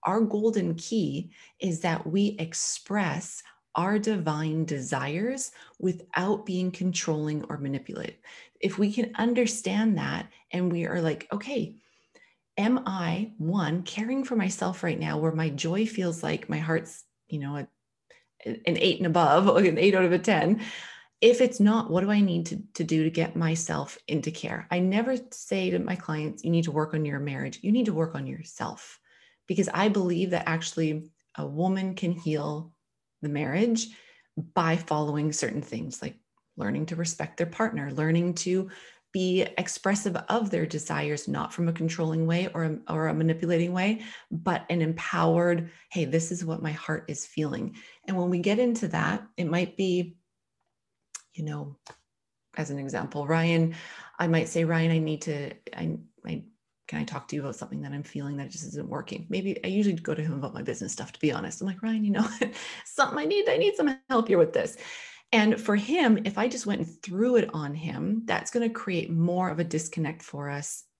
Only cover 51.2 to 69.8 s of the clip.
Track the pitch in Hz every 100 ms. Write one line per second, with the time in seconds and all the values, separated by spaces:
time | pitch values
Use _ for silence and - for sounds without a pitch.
51.2 | _ - 151 147 143 139 - - _ _
52.2 | _ _ _ - 143 139 135 110 - 147
53.2 | 143 165 165 165 165 165 - - - -
54.2 | 175 165 160 170 165 165 165 165 156 151
55.2 | - 147 143 - - - - - - _
56.2 | - 78 - _ _ _ - 151 147 151
57.2 | - 147 139 - - 143 143 143 143 147
58.2 | 143 143 135 165 156 143 - - - -
59.2 | 165 190 190 - 185 190 208 165 - 156
60.2 | 156 135 135 - - - - - - -
61.2 | 151 - - - 190 185 220 226 208 190
62.2 | 220 - 240 - - - - - 269 302
63.2 | 302 403 440 - 415 403 302 262 _ 247
64.2 | 226 190 156 - - - - - - -
65.2 | _ 226 214 220 - 208 208 330 269 220
66.2 | 196 202 240 254 208 202 165 - - 185
67.2 | 233 240 - 156 143 151 160 131 165 220
68.2 | 226 - - 240 233 226 - 175 165 165
69.2 | 170 175 185 160 170 156